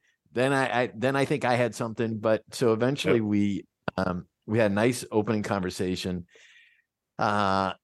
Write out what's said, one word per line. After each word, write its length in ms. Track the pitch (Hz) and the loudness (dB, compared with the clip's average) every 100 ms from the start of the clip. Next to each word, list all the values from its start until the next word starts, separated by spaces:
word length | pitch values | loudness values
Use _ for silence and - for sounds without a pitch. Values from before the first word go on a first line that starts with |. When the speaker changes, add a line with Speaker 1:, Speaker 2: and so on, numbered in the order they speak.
| _ _ _ | _ _ _
Speaker 1:
then 200 | 117 135 | -2 0
I, 280 | 135 131 120 | 2 0 0
I, 80 | 123 | -2
then 220 | 113 127 139 | -2 -2 0
I 100 | - | 0
think 180 | 143 123 | 0 0
I 100 | 120 | 2
had 180 | 120 | 0
something, 460 | - 117 110 113 110 | -2 -6 -2 -4 0
but 240 | 110 110 - | 0 0 -2
so 220 | - 120 | 0 2
eventually 420 | 110 123 143 - 117 | 4 2 0 2 2
Speaker 2:
Yep. 40 | |
Speaker 1:
we, 420 | 107 104 101 95 - _ - - | 2 2 2 0 -6 _ -8 -4
um, 300 | 92 87 - _ - | -4 -4 -10 _ -4
we 140 | 110 | 2
had 100 | 107 | 2
a 40 | 98 | 4
nice 280 | 120 120 - | 0 0 -2
opening 300 | 107 104 107 | -2 0 -2
conversation. 880 | 98 101 92 - 92 92 95 90 87 _ - - _ _ _ _ _ - | 0 -2 -2 -4 -4 -2 -4 -6 -8 _ -20 -20 _ _ _ _ _ -2
Uh, 540 | 110 104 98 98 95 - | 0 2 2 2 0 -4